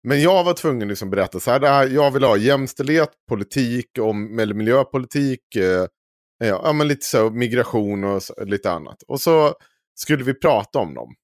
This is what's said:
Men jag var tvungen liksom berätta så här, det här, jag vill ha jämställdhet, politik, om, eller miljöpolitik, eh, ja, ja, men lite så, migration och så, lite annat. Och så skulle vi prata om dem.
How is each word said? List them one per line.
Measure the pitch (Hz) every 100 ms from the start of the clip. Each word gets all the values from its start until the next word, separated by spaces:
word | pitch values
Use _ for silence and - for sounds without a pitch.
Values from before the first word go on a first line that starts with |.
| 120
Men | 143
jag | 160 190
var | 175
tvungen | 170 160 123 101
liksom | 98 95
berätta | 98 92 92
så | -
här, | 131
det | 139
här, | 139 135
jag | 135 143
vill | 135
ha | 131 104
jämställdhet, | 117 139 131 - 135 160 151 _ -
politik, | 110 101 139 120 123 - -
om, | 110 104 107 113
eller | 107
miljöpolitik, | 104 110 131 131 135 123 147 139 127 _ 110
eh, | 92 92 92 _ _ _ _ _
ja, | 113 95
ja, | 156
men | 151 151
lite | 139 -
så, | 127 110
migration | 113 120 120 117 117 104 101
och | 101 98
så, | - -
lite | 98 101 98
annat. | 85 73 - -
Och | 135
så | - 160 151 - _ _ _ -
skulle | - 147
vi | 127
prata | 131 156 113 101 143
om | 87
dem. | 64 60 62